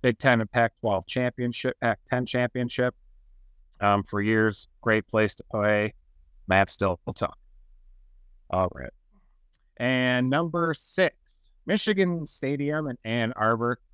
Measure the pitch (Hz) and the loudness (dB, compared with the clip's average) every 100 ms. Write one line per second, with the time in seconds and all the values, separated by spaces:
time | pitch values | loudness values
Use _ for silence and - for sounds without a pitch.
0 | 127 117 135 120 110 123 117 _ 113 98 | 0 2 2 2 2 0 0 _ -2 -2
1 | - - 123 120 123 117 127 - 120 104 | -2 -4 -4 -2 -6 -2 -4 -2 -2 -2
2 | _ 123 120 127 123 127 123 - 123 - | _ -4 -2 -2 -2 -2 -6 0 -2 -2
3 | - - - - - _ _ - 101 101 | -20 -20 -20 -20 -20 _ _ -2 2 2
4 | 95 104 104 110 110 98 - _ 117 110 | 0 -2 2 4 2 0 -14 _ 0 0
5 | - 113 107 - - 110 104 104 107 - | 2 0 0 -2 -8 -2 2 2 0 -6
6 | _ _ _ - - 92 98 - 98 87 | _ _ _ -20 0 2 2 0 -2 -2
7 | - 95 82 - _ - - - - - | -8 -6 -6 -6 _ -20 -20 -20 -20 -20
8 | - - - - _ 92 92 - 62 _ | -20 -20 -20 -20 _ 0 0 -2 -16 _
9 | _ _ _ _ _ _ _ _ 123 127 | _ _ _ _ _ _ _ _ -2 0
10 | 127 127 127 139 170 170 165 147 - - | 2 2 2 0 0 -2 -2 -4 -8 0
11 | 180 _ _ - - _ - 202 - 190 | 0 _ _ -20 -20 _ -4 -2 0 2
12 | 185 170 151 - 135 143 143 151 151 123 | 2 0 -6 -8 -4 -2 -2 -4 -4 -8
13 | 113 117 113 123 110 113 120 120 _ | -4 -2 -2 0 0 2 -2 -4 _